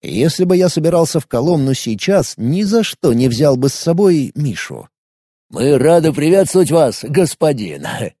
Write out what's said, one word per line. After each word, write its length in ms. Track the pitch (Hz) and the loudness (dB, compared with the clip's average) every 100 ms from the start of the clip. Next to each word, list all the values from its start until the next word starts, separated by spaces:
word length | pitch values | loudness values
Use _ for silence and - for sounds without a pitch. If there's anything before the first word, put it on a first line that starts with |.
Если 420 | - 104 151 - | -8 -2 -2 0
бы 120 | 180 185 | 0 2
я 140 | 185 | 2
собирался 500 | - 156 175 165 160 | 0 0 0 0 -2
в 60 | - | -4
Коломну 480 | 120 143 170 135 | -2 0 0 0
сейчас, 640 | 131 - 107 - 196 139 - | -2 -4 -6 0 0 0 -4
ни 260 | 113 170 | -4 -2
за 200 | 208 226 | 0 0
что 300 | 208 - - | -2 -2 0
не 140 | 117 127 | 2 2
взял 300 | 117 151 131 | 2 2 2
бы 120 | 135 | 0
с 40 | |
собой 580 | - - 170 202 165 131 - | -2 -4 2 2 2 -2 -4
Мишу. 520 | 147 92 - 62 - _ _ _ _ _ _ | -6 -6 -10 -14 -18 _ _ _ _ _ _
«Мы 280 | - 127 143 | -4 2 2
рады 360 | 143 170 160 | 4 4 2
приветствовать 580 | 147 151 185 190 185 160 | 0 2 2 2 2 2
вас, 280 | 160 139 - | 2 2 -2
господин!» 840 | 110 151 175 - 156 139 98 71 73 - 98 _ | -4 0 0 0 -2 -2 -6 -10 -10 -8 -10 _